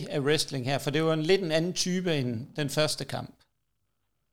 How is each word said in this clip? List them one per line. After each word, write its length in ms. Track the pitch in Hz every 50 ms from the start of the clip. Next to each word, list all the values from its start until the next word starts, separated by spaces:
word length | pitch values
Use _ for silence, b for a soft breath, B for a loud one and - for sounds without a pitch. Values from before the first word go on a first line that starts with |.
| 151 -
af 100 | - 151
wrestling 440 | 127 143 156 151 - - 139 135 117
her? 140 | 127 139 131
For 120 | - 147
det 140 | 143 156 160
var 80 | 160 160
en 100 | 156 156
lidt 200 | 165 190 196 196
en 80 | 160 156
anden 200 | 160 165 180 175
type 420 | - - 180 180 185 185 180 160
end 320 | 143 127 123 117 110 135 - -
den 120 | - 151 139
første 360 | - 151 151 147 - - -
kamp. 260 | - - 123 120 - - _ _ _ _ _ _ _ _ _ _ _ _ _ _ _ _ _ _ _